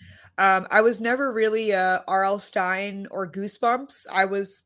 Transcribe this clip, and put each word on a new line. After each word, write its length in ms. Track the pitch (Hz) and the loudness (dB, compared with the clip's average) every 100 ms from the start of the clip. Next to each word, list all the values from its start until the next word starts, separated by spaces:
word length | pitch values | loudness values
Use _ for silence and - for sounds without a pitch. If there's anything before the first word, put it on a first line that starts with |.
| - - - - | -20 -20 -10 2
Um, 280 | 190 190 180 | 4 4 4
I 100 | 208 | 4
was 220 | 226 208 | 4 2
never 300 | 233 254 277 | 0 0 -2
really 400 | 220 220 220 220 | 0 0 0 0
a 300 | 190 185 185 - | 2 2 0 0
R 160 | 190 | 0
L 140 | 196 202 | 2 0
Stine 680 | - 208 185 190 202 196 196 | -2 -2 0 -2 -4 -8 -10
or 200 | 190 185 | -8 -8
Goosebumps. 760 | 190 208 - 240 247 277 - - | -6 -8 -2 0 0 -4 -10 -2
I 140 | 190 | 0
was 380 | 190 196 196 - | 0 -2 -6 -10